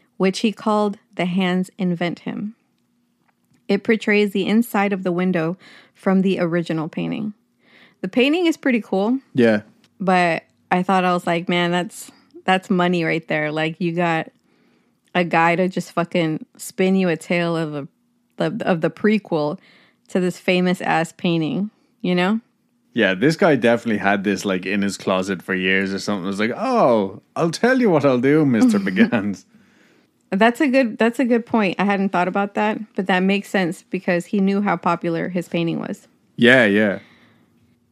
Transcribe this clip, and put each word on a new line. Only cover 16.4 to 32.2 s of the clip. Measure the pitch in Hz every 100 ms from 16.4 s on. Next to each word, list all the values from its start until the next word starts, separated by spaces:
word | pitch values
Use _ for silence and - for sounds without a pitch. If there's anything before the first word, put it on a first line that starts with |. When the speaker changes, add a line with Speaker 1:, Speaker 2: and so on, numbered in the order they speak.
| - -
Speaker 1:
spin | - - 190 190
you | 180
a | 156
tale | - 175 170 165
of | 156
a, | 147 147 _ _ _ _ -
of, | 165 -
of | - 170
the | 160
prequel | - 208 214 - 160 151 180 _ _ _ _ _
to | 190
this | 180 -
famous | - 180 180 180
ass | - 160 170
painting, | - 180 165 156 180 214 - _ _
you | 180 180
know? | 180 226 - _ _ _ _
Speaker 2:
Yeah, | 120 98
this | 92 139 160
guy | 180 135
definitely | 117 117 117 101
had | 98 101
this, | 101 92
like, | 101 92 92
in | 101
his | 98 -
closet | 107 92 95 90
for | -
years | 92 92 95 95
or | 95
something. | 104 101
It | 92
was | 98
like, | 110
"Oh, | 151 247 240 151 110 95 104 - -
I'll | 170
tell | - 233 262
you | 226
what | 156
I'll | 139 127
do, | 135 151
Mister | 143 113 123 104
Speaker 1:
<laughs> | 98
Speaker 2:
Begans." | 95 117 113 101 - - _ _ _ _ _ _ _ -
Speaker 1:
That's | 196 226 240
a | 302
good, | 269 233 -
that's | 226 233
a |
good | 240 233 233
point. | 226 196 -
I |
hadn't | 196 196 196
thought | 180